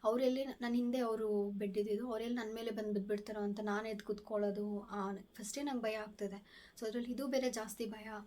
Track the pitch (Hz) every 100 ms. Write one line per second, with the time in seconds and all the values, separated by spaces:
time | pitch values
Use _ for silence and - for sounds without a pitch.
0 | 220 240 262 254 269 - 240 240 240 254
1 | 233 220 220 208 202 202 208 202 208 208
2 | 247 220 233 240 220 226 226 214 214 208
3 | 196 208 208 214 202 202 208 202 220 214
4 | - 208 - 214 208 196 208 202 - 202
5 | 190 196 - - 208 277 285 254 220 220
6 | 214 - 202 196 - - - - 226 233
7 | 240 247 269 262 254 240 214 - 220 214
8 | 214 214